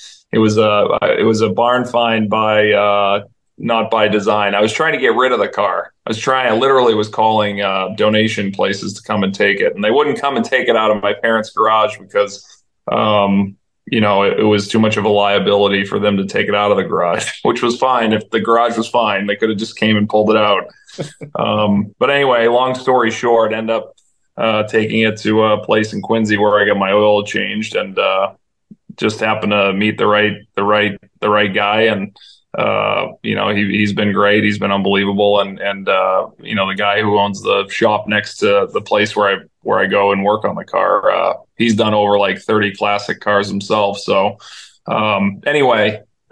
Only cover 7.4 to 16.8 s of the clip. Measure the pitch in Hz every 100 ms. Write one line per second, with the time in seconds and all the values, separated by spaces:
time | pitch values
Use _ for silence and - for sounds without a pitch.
7.4 | 104 101 98 95 92 95 107 107 110 110
8.4 | 98 - 98 101 101 - - 107 98 98
9.4 | 101 98 95 92 104 127 147 123 139 127
10.4 | 113 131 123 113 107 104 101 - 117 113
11.4 | 107 - 107 110 107 - 95 101 101 -
12.4 | - - _ _ - 117 110 104 101 98
13.4 | 98 - _ _ - 117 107 98 101 -
14.4 | 107 104 98 113 110 107 104 104 101 101
15.4 | 95 101 101 98 98 101 104 98 95 104
16.4 | 101 101 104 98